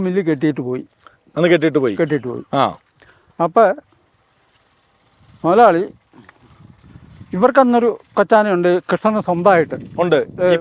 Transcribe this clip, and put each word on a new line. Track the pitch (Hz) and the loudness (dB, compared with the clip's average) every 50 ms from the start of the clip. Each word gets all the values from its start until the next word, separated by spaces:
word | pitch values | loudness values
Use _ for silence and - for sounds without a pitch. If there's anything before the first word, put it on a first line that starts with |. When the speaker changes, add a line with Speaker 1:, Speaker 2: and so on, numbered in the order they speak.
| 190 | 0
Speaker 1:
മില്ല് | 185 180 196 180 165 | -2 -2 -2 -2 -2
കെട്ടിയിട്ട് | 156 131 165 151 143 156 131 123 | -2 -2 -2 -4 -4 -4 -6 -8
പോയി. | 127 123 - - _ _ _ - _ _ _ _ - | -8 -10 -10 -14 _ _ _ -20 _ _ _ _ -4
Speaker 2:
അന്ന് | 151 170 175 175 | -2 0 2 2
കെട്ടിയിട്ട് | 160 151 160 139 151 131 | 2 2 0 0 0 0
പോയി? | 120 101 - | -2 -2 -2
Speaker 1:
കെട്ടിയിട്ട് | 170 143 151 135 113 123 120 | -4 -2 -4 -4 -6 -8 -12
പോയി. | - - - - 139 127 | -12 -10 -6 -2 -2 -2
Speaker 2:
ആ. | 101 80 - _ _ _ _ _ _ _ _ _ _ _ - 170 | -2 -2 -6 _ _ _ _ _ _ _ _ _ _ _ -4 -4
Speaker 1:
അപ്പൊ | 170 - 233 226 185 220 302 - _ _ _ _ _ _ _ _ _ _ _ _ _ _ _ _ _ _ _ _ _ _ _ _ _ _ _ _ _ _ _ - | -2 2 2 2 2 2 -2 -10 _ _ _ _ _ _ _ _ _ _ _ _ _ _ _ _ _ _ _ _ _ _ _ _ _ _ _ _ _ _ _ -4
മുതലാളി | 160 185 226 240 208 170 165 202 - - _ _ _ _ - - _ _ _ _ _ _ _ - - _ _ _ - - - - - - - - - - | 0 2 4 4 4 4 2 -2 -6 -10 _ _ _ _ -20 -20 _ _ _ _ _ _ _ -20 -20 _ _ _ -20 -20 -20 -20 -20 -20 -20 -16 -12 -4
ഇവർക്കന്നൊരു | 180 214 254 254 277 269 247 240 240 233 233 - - _ _ - | 0 0 2 4 2 2 2 2 0 0 0 -2 -6 _ _ -4
കൊച്ചാനയുണ്ട്, | - 202 - 233 214 214 208 190 175 175 175 175 180 - - | -2 0 2 2 2 2 2 0 0 0 0 0 -2 -2 -4
കൃഷ്ണന് | 180 165 - 220 214 214 - - | -4 -2 -2 -2 -2 -2 -4 -4
സ്വന്തമായിട്ട്. | 180 170 175 202 190 170 151 127 - 143 - - - - 175 | -4 0 2 2 2 2 2 -2 -6 -12 -14 -10 -6 -4 -2
Speaker 2:
ഉണ്ട്. | 180 160 139 113 - - - 180 | 0 2 0 0 -2 -6 -4 -2
Speaker 1:
ഏ, | 180 175 | 0 0
Speaker 2:
ഈ | 165 | 2